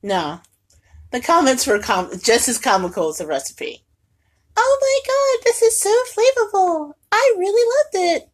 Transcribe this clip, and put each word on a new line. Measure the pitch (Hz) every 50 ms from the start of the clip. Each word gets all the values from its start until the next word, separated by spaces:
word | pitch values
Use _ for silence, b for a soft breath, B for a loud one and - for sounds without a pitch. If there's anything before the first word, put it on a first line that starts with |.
No. | - 202 196 185 160 147 160 175 _ _ _ _ _ _ b b b b b b b -
The | - 247
comments | - - 330 339 339 262 262 254 -
were | - 214 208
com-, | 208 - 208 185 180 175 196 180
just | - - 226 233 - -
as | 233 -
comical | - 254 202 190 185 180 180 196 165 160
as | 156 -
the | 170
recipe. | 151 151 139 - - - - - - - - _ _ _ _ _ _ _ _ _ _ _ _ _ _ _
Oh | - 480 539 554 539
my | 554 539 539 554 539
God, | 539 523 554 554 554 523 466 -
this | 480 466 -
is | 466 453 440 -
so | - 392 427 480 508 494 -
flavorful. | - 440 523 539 494 440 415 403 392 370 359 339 311 302 294 294 _ _ _
I | - 440 523 539 466 370
really | 359 392 403 466 480 466 494
loved | 571 587 605 - 381 359 349 339
it. | - - _